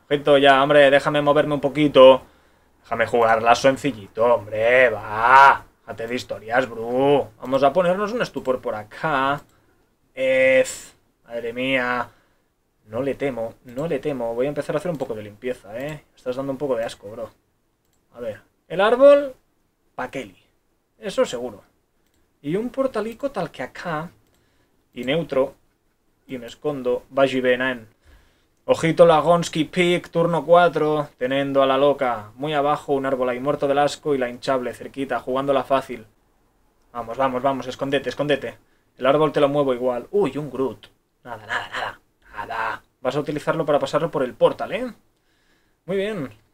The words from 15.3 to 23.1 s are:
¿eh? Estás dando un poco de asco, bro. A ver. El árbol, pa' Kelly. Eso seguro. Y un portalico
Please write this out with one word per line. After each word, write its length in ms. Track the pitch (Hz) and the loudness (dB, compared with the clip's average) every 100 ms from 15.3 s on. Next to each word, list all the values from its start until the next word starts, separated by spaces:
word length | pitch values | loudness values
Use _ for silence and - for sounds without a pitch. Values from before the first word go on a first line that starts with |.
| 104 123 127 95 113 | -12 -10 -10 -12 -12
¿eh? 260 | 143 156 _ | -10 -12 _
Estás 220 | _ 127 127 | _ -10 -8
dando 160 | 139 | -8
un 60 | 131 | -6
poco 180 | 143 117 | -4 -4
de 80 | |
asco, 260 | 117 - 101 | -6 -10 -16
bro. 200 | 117 110 _ _ _ _ _ _ _ _ | -14 -16 _ _ _ _ _ _ _ _
A 80 | 120 | -14
ver. 220 | 117 101 _ _ - | -12 -12 _ _ -8
El 120 | 170 | -2
árbol, 540 | 208 247 277 285 277 - _ _ _ _ _ | 0 6 8 6 2 -10 _ _ _ _ _
pa' 160 | - 127 | -12 -10
Kelly. 260 | 135 104 87 _ _ _ _ _ _ | -10 -12 -18 _ _ _ _ _ _
Eso 260 | 214 254 | -6 -4
seguro. 380 | 247 247 - - _ _ _ _ _ _ _ _ | -2 -4 -10 -12 _ _ _ _ _ _ _ _
Y 140 | 143 190 | -6 -6
un 140 | 247 | -4
portalico 600 | 269 262 226 220 | -4 -4 -4 -8